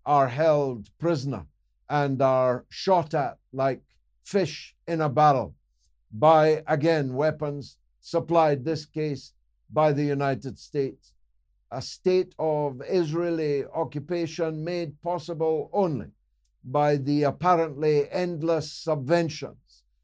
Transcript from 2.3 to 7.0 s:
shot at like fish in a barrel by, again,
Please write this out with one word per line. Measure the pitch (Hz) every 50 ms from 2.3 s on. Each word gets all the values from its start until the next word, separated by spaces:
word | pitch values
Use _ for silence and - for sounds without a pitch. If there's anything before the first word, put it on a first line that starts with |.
| 131 131 127 127 123 123 - _
shot | - - - 190 190 175 151 151 160
at | 151 135 113 - - _ _
like | 131 131 135 135 127 - - _ _ _ _ _ _ _ _
fish | - 196 202 180 147 - - - - _ _ _ -
in | 170 160
a | 156 147
barrel | 117 151 151 151 139 127 104 78 - _ _ _ _ _ _ _ _ _ _ _
by, | 110 107 147 156 160 156 156 156 156 - -
again, | 143 160 147 147 165 165 156